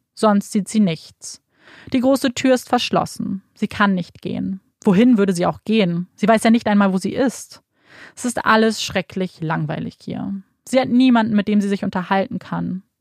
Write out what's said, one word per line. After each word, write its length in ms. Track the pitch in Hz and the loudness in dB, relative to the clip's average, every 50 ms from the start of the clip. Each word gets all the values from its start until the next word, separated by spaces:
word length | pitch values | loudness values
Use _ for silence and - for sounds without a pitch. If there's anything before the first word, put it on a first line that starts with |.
| _ _ _ | _ _ _
Sonst 380 | - 226 214 202 202 - - | 0 2 2 2 2 0 -2
sieht 160 | - 214 185 - | -4 -4 -4 0
sie 120 | - 220 | 0 0
nichts. 640 | 208 175 160 - - - _ _ - - - - _ _ _ _ _ - - - - - | 2 2 0 -4 -10 -18 _ _ -18 -18 -18 -18 _ _ _ _ _ -20 -20 -20 -8 -4
Die 80 | - 262 | -2 0
große 320 | 233 262 277 254 - 262 - | 2 2 2 2 0 -2 -2
Tür 200 | - - 262 254 | 0 2 2 2
ist 140 | 247 - - | 2 2 -2
verschlossen. 760 | 254 247 - - 208 165 170 - - - - - 196 190 - _ _ | -2 -2 0 0 0 0 -2 -2 -6 -8 -8 -8 -8 -8 -10 _ _
Sie 140 | _ 214 - | _ -6 -6
kann 260 | - - 208 202 190 | 0 0 0 2 2
nicht 280 | 180 170 - _ - | -2 -4 -8 _ -14
gehen. 380 | - - - - 190 190 190 190 - _ _ _ - | -10 -10 -8 -6 -6 -8 -8 -10 -12 _ _ _ 2
Wohin 320 | 208 180 190 247 254 247 | 2 4 6 6 6 6
würde 160 | 196 202 196 | 4 4 0
sie 140 | 180 170 175 | 0 0 -2
auch 140 | 170 156 - - | -2 -2 -4 -4
gehen? 440 | - 220 220 190 175 170 170 180 - _ | -2 0 0 0 0 -2 -4 -6 -10 _
Sie 140 | - - 190 | -2 2 2
weiß 160 | 226 214 - | 2 4 4
ja 60 | 226 | 4
nicht 180 | 226 233 - 220 | 2 4 2 2
einmal, 240 | 208 202 202 190 | 2 2 2 2
wo 60 | 185 190 | 2 0
sie 160 | - - - | -2 -4 -2
ist. 480 | - - 220 - - - - - - _ _ _ _ _ _ - - - - _ | 0 -2 -2 -2 -6 -14 -20 -20 -20 _ _ _ _ _ _ -20 -20 -20 -20 _
Es 100 | - - | -8 -8
ist 200 | 247 - - - | -6 -6 -2 0
alles 380 | - 220 220 220 226 214 - | 2 2 4 2 2 0 -4
schrecklich 580 | - - - 190 175 - - 190 185 175 - _ | -8 -6 -4 -6 -6 -6 -6 -6 -6 -6 -6 _
langweilig 560 | 160 156 160 160 156 147 156 160 165 156 - _ | -6 -4 -4 -4 -4 -6 -6 -8 -8 -10 -12 _
hier. 340 | - - - - - 196 202 196 - _ _ _ _ | -14 -12 -10 -10 -8 -8 -10 -10 -12 _ _ _ _
Sie 120 | - 247 262 | -2 -2 -2
hat 100 | 262 - | 0 2
niemanden, 460 | 233 247 262 262 240 233 220 220 214 | 2 4 4 4 4 4 2 2 0
mit 140 | 208 202 214 | 0 0 2
dem 120 | 214 208 | 0 0
sie 80 | 202 202 | 2 0
sich 160 | 202 - 208 | -2 -4 -4
unterhalten 540 | 196 - 190 175 - 196 196 190 - - 180 | -6 -6 -6 -2 0 0 0 0 -2 -6 -12
kann. 440 | - - 170 165 170 180 185 190 - _ _ _ | -10 -8 -8 -6 -6 -6 -8 -10 -12 _ _ _